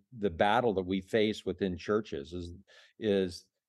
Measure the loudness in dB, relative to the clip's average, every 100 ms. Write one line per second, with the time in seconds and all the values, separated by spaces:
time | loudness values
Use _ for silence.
0 | _ -4 -2 2 4 4 2 0 0 -2
1 | 0 2 2 0 -4 -2 -2 -2 0 -2
2 | -2 -8 -8 -8 -10 -12 -20 -20 -20 -6
3 | 0 2 2 -4 -18 _